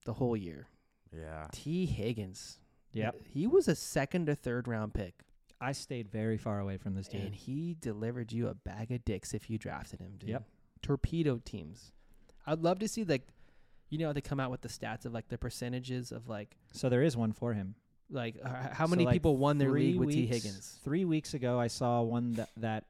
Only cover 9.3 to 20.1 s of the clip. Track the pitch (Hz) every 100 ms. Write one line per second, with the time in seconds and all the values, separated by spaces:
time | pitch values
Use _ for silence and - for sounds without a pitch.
9.3 | 107 - 107 - 71 - - 92 98 98
10.3 | 220 - _ _ - - 139 - 165 151
11.3 | 120 - 101 78 95 - - - - -
12.3 | - 143 160 165 185 214 226 185 131 -
13.3 | - - - - - - 156 160 143 -
14.3 | 139 127 127 117 - 113 113 120 117 -
15.3 | 120 123 - 123 127 127 127 120 117 120
16.3 | 104 104 - _ - 131 123 160 117 110
17.3 | - 120 107 95 - _ _ - 135 117
18.3 | - 127 127 131 - 160 175 160 175 160
19.3 | 135 143 147 135 143 131 120 127